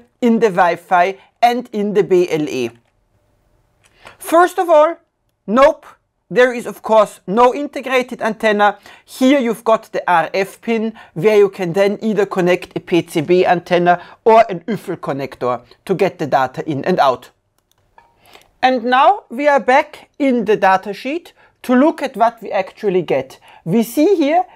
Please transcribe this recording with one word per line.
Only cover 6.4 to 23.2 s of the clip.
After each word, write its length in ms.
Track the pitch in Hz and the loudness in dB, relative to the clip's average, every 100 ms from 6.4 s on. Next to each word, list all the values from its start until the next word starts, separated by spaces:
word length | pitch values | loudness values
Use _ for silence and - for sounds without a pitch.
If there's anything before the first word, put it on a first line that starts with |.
| 254 | 0
is 120 | 240 - | 0 -10
of 160 | - | -10
course 380 | - 220 202 - - | 0 2 0 -4 -4
no 260 | 214 247 | 2 2
integrated 680 | 269 285 294 254 262 254 226 | 2 -8 -10 -4 -4 -4 -6
antenna. 580 | 226 220 220 208 208 202 - - | -6 -2 -2 2 0 0 -16 -20
Here 340 | _ - 262 285 | _ 0 2 2
you've 280 | 233 214 - | 0 -4 0
got 260 | 220 - | -2 -2
the 180 | - - | -6 0
R 200 | 175 160 | 0 0
F 280 | 190 196 - | -4 -6 -8
pin, 320 | - 226 220 220 - | -6 -4 -4 -8 -16
where 220 | 165 202 214 | -2 2 4
you 140 | 196 | 2
can 240 | 196 180 | 0 -4
then 260 | 160 196 202 | 0 0 0
either 240 | 220 208 196 | -4 -2 -2
connect 520 | 196 175 180 - 165 | 0 0 0 -4 -12
a 20 | |
P 260 | - 170 - | -2 -2 -2
C 140 | 170 | -4
B 260 | 147 180 - | 0 2 2
antenna 560 | 175 170 180 175 175 - - | 0 0 0 2 0 -4 -4
or 220 | 233 220 226 | 2 4 2
an 120 | 180 | -2
üffel 340 | - 202 - 165 | -8 -8 -8 -10
connector 680 | - 139 135 - 123 120 _ _ | -8 -8 -8 -6 -6 -6 _ _
to 100 | - | -6
get 260 | 190 190 180 | -2 -2 -2
the 60 | 156 | -2
data 400 | 143 131 - 156 | -2 -2 -6 -8
in 200 | 139 - | -6 -2
and 160 | 185 | 0
out. 300 | 139 123 - _ _ _ _ _ _ _ _ _ _ - _ - | 0 0 -8 _ _ _ _ _ _ _ _ _ _ -20 _ -2
And 240 | 254 254 233 | -2 0 -2
now 400 | 254 311 403 - | 2 2 0 -6
we 200 | 240 294 | -2 0
are 100 | 277 | 0
back 500 | - 269 311 - _ - | 2 0 0 -10 _ -4
in 280 | 277 240 214 | -2 0 0
the 100 | 202 | 0
datasheet, 760 | 196 190 208 190 262 330 - _ _ _ | 2 0 -2 -10 -8 -10 -12 _ _ _
to 120 | - 254 | 0 2
look 260 | 302 330 | 2 0
at 140 | 285 196 | -8 -2
what 260 | 226 226 | -2 -2
we 100 | - | -8
actually 500 | 202 190 - 214 185 | -6 -6 -6 -2 -2
get. 380 | 151 139 | -2 -4